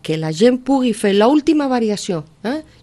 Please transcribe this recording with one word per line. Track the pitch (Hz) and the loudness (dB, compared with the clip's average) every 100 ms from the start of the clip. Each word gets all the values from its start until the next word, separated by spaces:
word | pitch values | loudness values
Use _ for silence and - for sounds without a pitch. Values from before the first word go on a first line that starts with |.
que | - 160 | -6 -6
la | 160 | -4
gent | 156 240 247 | 2 2 2
pugui | - 269 254 | 0 0 0
fer | 214 208 196 | 0 0 2
l'última | 226 302 311 302 277 | 4 2 2 0 0
variació, | 247 220 202 - 165 147 _ | -2 -2 -4 -6 -8 -8 _
eh? | 226 302 - _ | -8 -8 -10 _